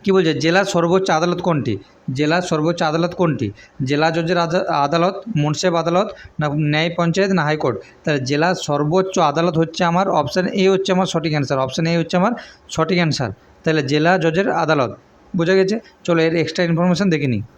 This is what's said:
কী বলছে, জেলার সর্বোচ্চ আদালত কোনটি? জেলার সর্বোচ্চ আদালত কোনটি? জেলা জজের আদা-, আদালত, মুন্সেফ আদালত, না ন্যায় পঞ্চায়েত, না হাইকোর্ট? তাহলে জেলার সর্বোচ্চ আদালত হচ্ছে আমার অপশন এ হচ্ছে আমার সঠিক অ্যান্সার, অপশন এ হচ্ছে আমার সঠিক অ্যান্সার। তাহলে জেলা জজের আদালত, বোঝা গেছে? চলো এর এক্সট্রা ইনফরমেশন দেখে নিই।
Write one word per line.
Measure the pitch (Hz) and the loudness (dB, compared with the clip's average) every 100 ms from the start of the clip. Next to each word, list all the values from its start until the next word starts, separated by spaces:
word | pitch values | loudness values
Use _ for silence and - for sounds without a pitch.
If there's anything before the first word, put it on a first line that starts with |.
কী | - | 2
বলছে, | 190 165 | 2 2
জেলার | 147 156 180 | 0 2 2
সর্বোচ্চ | 190 175 170 185 190 | 2 0 2 2 2
আদালত | 160 175 175 | 0 0 -2
কোনটি? | 180 156 120 101 - - - | 0 -2 -2 -6 -8 -14 -8
জেলার | 131 147 170 | -2 0 0
সর্বোচ্চ | 180 160 156 170 | 0 -2 -2 0
আদালত | 165 156 170 | -2 0 -2
কোনটি? | 165 175 127 107 - - _ | 0 0 0 -4 -8 -20 _
জেলা | 131 147 160 | -2 2 2
জজের | 165 165 175 | 0 0 0
আদা-, | 170 175 180 | 0 -2 0
আদালত, | 156 143 165 175 190 - 185 | 0 0 2 0 -2 -6 -2
মুন্সেফ | 147 151 185 | 0 0 0
আদালত, | 170 160 175 208 - - - | 0 0 0 -2 -6 -18 -6
না | 151 | -4
ন্যায় | 147 151 151 170 170 | -2 0 0 -2 0
পঞ্চায়েত, | 170 170 196 | 0 0 2
না | 190 | 2
হাইকোর্ট? | 147 156 147 104 - - | 0 0 -2 -4 -8 -12
তাহলে | - 147 | -4 -2
জেলার | 127 143 170 | 0 0 0
সর্বোচ্চ | 180 - 147 147 180 190 190 | 0 -2 -2 0 0 0 0
আদালত | 156 143 170 160 | 0 2 0 0
হচ্ছে | 165 - | -2 0
আমার | 175 175 196 | 0 0 0
অপশন | 170 139 - 180 | 0 0 -2 -2
এ | 202 190 | 0 2
হচ্ছে | 190 190 | 2 0
আমার | 185 185 | 0 0
সঠিক | 170 156 | -2 -2
অ্যান্সার, | 151 135 135 | -2 -2 -2
অপশন | 131 - 165 | -2 -2 0
এ | 170 | 0
হচ্ছে | 160 180 | 0 0
আমার | 196 233 - - - | 0 -2 -10 -20 -12
সঠিক | - 160 180 | -4 0 2
অ্যান্সার। | 165 - 123 95 _ - | 0 0 -4 -8 _ -8
তাহলে | - 156 | -2 0
জেলা | 131 147 160 185 | 2 2 4 2
জজের | 165 160 196 | 2 0 0
আদালত, | 160 160 151 120 101 _ _ - 185 | 0 0 0 0 -4 _ _ -10 -4
বোঝা | 170 | 2
গেছে? | 190 185 220 - _ | 2 2 0 -6 _
চলো | - 170 | -2 2
এর | 160 165 | 2 0
এক্সট্রা | 160 - | -2 -2
ইনফরমেশন | 175 165 180 165 196 | 0 2 2 2 2
দেখে | 156 139 | 0 0
নিই। | 110 104 | -2 -6